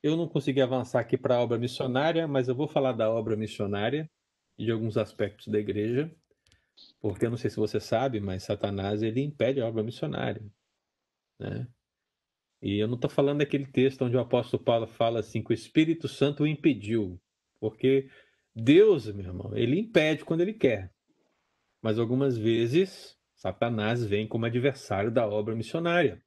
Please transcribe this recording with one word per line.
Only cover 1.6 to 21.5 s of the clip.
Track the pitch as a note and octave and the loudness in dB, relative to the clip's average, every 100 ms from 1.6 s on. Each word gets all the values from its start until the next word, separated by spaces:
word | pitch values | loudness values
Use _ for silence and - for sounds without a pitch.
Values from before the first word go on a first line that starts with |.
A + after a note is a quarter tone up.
| A#2+ - C3+ B2 D#3 E3 D#3+ | -2 -4 0 2 2 2 0
mas | C#3 B2+ | 0 0
eu | B2+ | -2
vou | D3+ | 0
falar | D3+ C3+ | 2 0
da | A#2 A2 | 2 0
obra | A2+ A2 G#2+ | 0 -2 -4
missionária | G#2+ - G2+ G2+ A2 C#3+ D#3 _ _ _ _ - | -4 -4 -4 0 -2 -2 -6 _ _ _ _ -6
e | |
de | A2 | -4
alguns | A2+ A2+ G#2 | -2 -2 -2
aspectos | G#2+ - G#2 - - | -4 -4 -6 -6 -2
da | G#2+ | -2
igreja, | G#2 G2 A2 B2 E3 - _ _ _ _ _ _ - _ | -2 -2 0 -2 -4 -10 _ _ _ _ _ _ -20 _
porque | G#2+ F#2+ A#2 | -6 -2 -2
eu | |
não | A#2 | 0
sei | - | -4
se | - | -2
você | G#2+ G#2+ | -2 -2
sabe, | - A2+ C3+ A2+ | -2 0 0 -2
mas | G2 F#2 | -4 -6
Satanás, | - G#2 G2+ G2 G2 G#2+ | -4 -4 -2 -2 -2 -2
ele | A2+ A#2 | -2 -2
impede | D3 - A#2+ C#3 | -4 0 0 0
a | A2+ | -2
obra | A2+ | -2
missionária, | A2 - D#3 - B2 G#2+ G#2 _ _ _ _ _ _ _ _ _ | -4 -6 -6 -4 -4 -6 -12 _ _ _ _ _ _ _ _ _
né? | G#2 G#2 B2 _ _ _ _ _ _ _ _ _ | -10 -8 -10 _ _ _ _ _ _ _ _ _
E | - G2+ | -4 -2
eu | A2 | -2
não | A#2+ | -2
tô | - | -2
falando | - C#3+ D3 | 2 0 0
daquele | D3 C#3+ C#3 | 0 -2 -2
texto | - C3+ C3+ | 2 2 2
onde | B2 B2 | 0 0
o | |
apóstolo | A#2 B2 A2+ - | 2 0 0 -2
Paulo | - A#2 A2 | 2 0 0
fala | - A#2 A#2 | 0 0 0
assim, | G#2+ A2+ | -4 -6
que | - | -2
o | |
Espírito | A2+ - D#3+ D#3+ E3 C#3 | -2 2 2 2 0 -4
Santo | - C#3+ C#3+ | 0 0 2
o | D3 | -2
impediu, | D3+ E3 A2+ G2+ A#2 F#2+ F2+ _ _ _ _ | 2 2 2 -2 -2 -2 -8 _ _ _ _
porque | A2 - C3 C3+ C3+ - _ _ _ | -8 0 2 2 0 -20 _ _ _
Deus, | A2+ A2+ D#3+ A3 E3 G#2+ | -2 6 8 8 4 0
meu | G2+ | -10
irmão, | F#2 F2+ G2+ G#2+ | -8 -8 -6 -2
ele | A#2 D#3+ | 2 2
impede | A3+ F3 D#3 D#3 | 2 4 4 0
quando | - E3 | -2 0
ele | F3+ | 0
quer. | A3 C3 G#2 F#2 _ _ _ _ _ _ | 2 2 2 -6 _ _ _ _ _ _